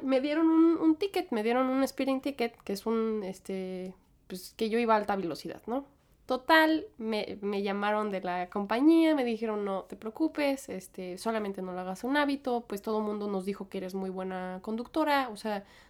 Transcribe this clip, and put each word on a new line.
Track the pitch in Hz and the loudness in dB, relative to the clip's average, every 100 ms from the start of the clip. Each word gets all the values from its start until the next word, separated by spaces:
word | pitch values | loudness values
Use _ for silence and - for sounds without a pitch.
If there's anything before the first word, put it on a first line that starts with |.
me | 262 262 | 2 2
dieron | 294 302 320 | 2 2 6
un, | 320 330 320 | 8 6 6
un | 320 311 | 4 2
ticket, | 403 370 359 | 0 -2 -2
me | 214 | 0
dieron | 220 247 262 | 2 2 2
un | 262 262 | 2 0
speeding | - 262 262 | 0 -2 0
ticket, | 277 277 233 - | -2 -2 -4 -4
que | - | -6
es | 196 226 | -4 0
un, | 226 226 214 | 0 0 -2
este, | 190 190 - 190 185 185 185 - _ _ - | -6 -10 -8 -6 -6 -8 -10 -14 _ _ -14
pues, | 185 - - | -12 -12 -6
que | 220 | 0
yo | 226 | 2
iba | 226 220 | 4 2
a | |
alta | 208 196 | 2 -2
velocidad, | 175 139 165 - - | -2 -6 -10 -12 -6
¿no? | 254 277 _ _ _ - | -6 -6 _ _ _ -6
Total, | 254 - 320 311 311 427 - | -4 4 6 6 2 -2 -8
me, | 220 214 - 196 | -4 -4 -4 -6
me | 202 202 | -4 -2
llamaron | 202 202 208 214 214 | -2 0 0 0 0
de | 185 | -2
la | 185 180 180 | -4 -4 -4
compañía, | 202 196 226 302 330 320 | -4 -2 4 6 8 6
me | 294 240 | 4 2
dijeron, | 214 226 208 202 | 0 -2 -2 -2
"No | 190 | -4
te | - 196 | -6 -12
preocupes, | 220 - 320 311 285 269 - | -10 -2 -2 0 0 0 -6
este, | 185 - - 180 180 | -12 -12 -12 -10 -6
solamente | 226 220 202 196 | -2 -2 -2 -6
no | 185 | -6
lo | 180 | -6
hagas | 185 185 247 | -6 -6 0
un | 294 | 2
hábito, | 285 277 254 240 240 | 2 0 -2 -2 -2
pues | 202 | -6
todo | 220 214 | -2 -2
mundo | 214 208 208 | -2 -4 -4
nos | 196 185 | -4 -4
dijo | 196 196 | -6 -8
que | 196 | -8
eres | 185 | -6
muy | 190 190 | -6 -6
buena | 185 185 185 185 185 | -6 -6 -6 -8 -8
conductora, | 220 226 240 320 302 277 247 | -6 -6 -4 0 2 2 0
o | 208 | -4
sea, | 220 202 202 - | -6 -6 -8 -20